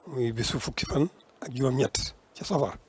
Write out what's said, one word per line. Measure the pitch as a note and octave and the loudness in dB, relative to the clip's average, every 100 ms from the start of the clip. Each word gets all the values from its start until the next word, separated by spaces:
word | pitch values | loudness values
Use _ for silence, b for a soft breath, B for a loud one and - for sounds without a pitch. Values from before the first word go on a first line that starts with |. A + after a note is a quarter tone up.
| - | -6
muy | C3+ A#2+ | -2 0
bisu | A2+ A2 C#3+ | 0 -2 -2
fukki | - - - | -4 -4 0
fan | C#3 E3 - _ _ | 2 2 0 _ _
ak | - | -10
juróom-ñett | B2 C3+ B2+ - - - - _ - | 0 2 4 2 0 -4 -10 _ -12
ca | - | -2
safar. | F3 G#2 - | 2 2 -2